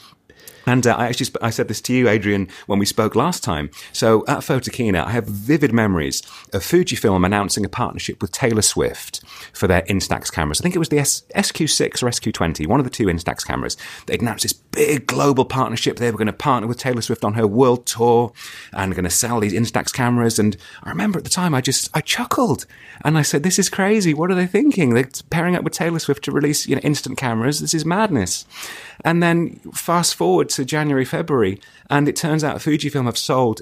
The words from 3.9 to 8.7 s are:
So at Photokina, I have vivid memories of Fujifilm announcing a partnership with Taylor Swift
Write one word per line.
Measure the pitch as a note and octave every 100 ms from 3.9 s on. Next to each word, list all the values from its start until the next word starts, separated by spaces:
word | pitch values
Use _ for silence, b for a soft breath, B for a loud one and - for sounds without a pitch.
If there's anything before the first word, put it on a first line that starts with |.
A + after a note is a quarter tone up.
So | - A#2 A2 G#2
at | C#3+
Photokina, | - C3+ A#2 - A#2 F2+ C#2
I |
have | A#2 G#2+
vivid | G2+ G#2+ D#3 C#3+
memories | A#2 G#2+ F2+ C#2+ C2 B B B
of | G2
Fujifilm | - F3 F3+ A#2 A#2 F#2+ F2+
announcing | G#2 G2 - G2+
a |
partnership | - A2 - - -
with | G2+
Taylor | - B2+ A2
Swift | G2+